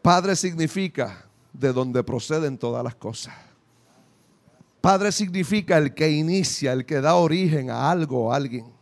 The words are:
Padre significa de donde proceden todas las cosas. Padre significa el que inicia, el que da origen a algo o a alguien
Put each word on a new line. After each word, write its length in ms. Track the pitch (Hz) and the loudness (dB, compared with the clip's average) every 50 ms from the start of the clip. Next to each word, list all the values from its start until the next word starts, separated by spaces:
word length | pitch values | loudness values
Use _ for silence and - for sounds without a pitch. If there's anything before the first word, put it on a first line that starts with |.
Padre 360 | _ 175 175 180 180 196 190 | _ 4 4 4 4 2 -2
significa 880 | 165 - 185 170 165 160 151 - 190 190 180 - - 123 101 92 - - _ _ _ _ _ _ | 0 -2 -4 -2 -2 -4 -2 -2 -4 -6 -4 -4 -4 -6 -6 -6 -16 -20 _ _ _ _ _ _
de 180 | 135 127 135 | -2 -2 0
donde 320 | 127 127 131 127 120 123 120 | 0 0 -2 0 -2 -2 -2
proceden 540 | - 127 120 - - 156 156 160 143 135 | -2 -4 -6 -4 -4 -4 -2 -2 -4 -4
todas 260 | - - 120 120 120 120 | -4 -6 -4 -4 -4 -6
las 120 | 123 120 | -8 -8
cosas. 400 | _ - 107 113 - - - - - - - _ _ _ _ _ _ _ _ _ _ _ _ _ _ _ _ _ _ _ _ _ _ - _ _ _ | _ -12 -12 -10 -10 -14 -16 -16 -20 -20 -20 _ _ _ _ _ _ _ _ _ _ _ _ _ _ _ _ _ _ _ _ _ _ -20 _ _ _
Padre 320 | - 175 196 190 202 208 196 | 2 4 4 4 2 0 0
significa 640 | - 214 185 175 190 180 131 196 214 180 - 185 | -2 -4 -2 -2 -2 -2 0 0 -2 2 4 4
el 160 | 160 156 139 - | 4 4 2 0
que 160 | - 156 160 | 0 0 2
inicia, 640 | 151 151 156 160 180 196 180 - - - 147 131 127 | 2 0 0 0 0 0 0 -2 -4 -2 -2 -2 0
el 140 | 131 123 | -2 -4
que 160 | - 160 139 131 | -2 -4 0 2
da 140 | 151 170 | 4 4
origen 520 | 180 170 160 156 185 185 175 156 151 131 127 | 6 4 4 2 2 2 2 2 0 -2 -4
a 220 | 117 117 131 147 | -4 0 0 0
algo 340 | 175 180 160 143 131 127 113 | 2 2 0 -2 0 -2 0
o 80 | 113 123 | 0 0
a 40 | |
alguien 360 | 143 143 131 117 123 117 117 110 _ | 0 -2 -2 -6 -8 -10 -12 -20 _